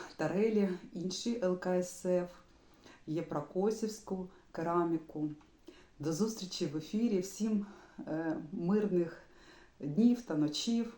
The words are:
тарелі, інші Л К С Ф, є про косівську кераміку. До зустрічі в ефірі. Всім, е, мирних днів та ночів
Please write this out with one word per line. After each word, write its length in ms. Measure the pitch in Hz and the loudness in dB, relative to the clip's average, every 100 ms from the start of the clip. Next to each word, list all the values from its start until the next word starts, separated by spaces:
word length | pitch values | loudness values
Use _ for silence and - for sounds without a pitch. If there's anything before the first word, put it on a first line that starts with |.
| - - | -8 -2
тарелі, 520 | 156 180 220 214 190 180 - | 0 2 4 4 2 0 -6
інші 480 | 180 180 - 240 233 | -6 -6 -4 -2 0
Л 160 | 185 180 | 0 0
К 220 | 185 180 | 2 0
С 220 | 180 - | 0 -2
Ф, 260 | 180 180 175 - - - - - - - - | 2 2 2 -6 -20 -20 -20 -20 -20 -14 -6
є 160 | 156 | -4
про 200 | 160 151 | -2 -4
косівську 880 | 147 185 208 220 220 - - 190 185 - - | -2 0 0 0 -2 -4 -6 -6 -6 -14 -12
кераміку. 800 | - 165 175 170 160 - 151 151 147 - - - - - - | -6 0 2 2 0 -4 -6 -4 -6 -14 -20 -20 -20 -20 -6
До 140 | 147 | -2
зустрічі 540 | 165 220 220 185 - 165 | 0 0 -2 -8 -4 -4
в 100 | 151 | -4
ефірі. 440 | - 214 233 190 | -4 0 2 2
Всім, 460 | 180 - 220 208 - - - - - | 0 -2 0 0 -2 -10 -18 -12 -6
е, 300 | 160 165 160 156 | -2 -2 -4 -6
мирних 720 | 185 170 214 202 180 165 - - - - - - - | -4 2 2 4 2 0 -4 -18 -20 -20 -20 -20 -10
днів 420 | 147 147 240 240 | -2 6 6 6
та 120 | - | 2
ночів 600 | 156 147 - 233 233 226 | 0 0 0 0 0 -2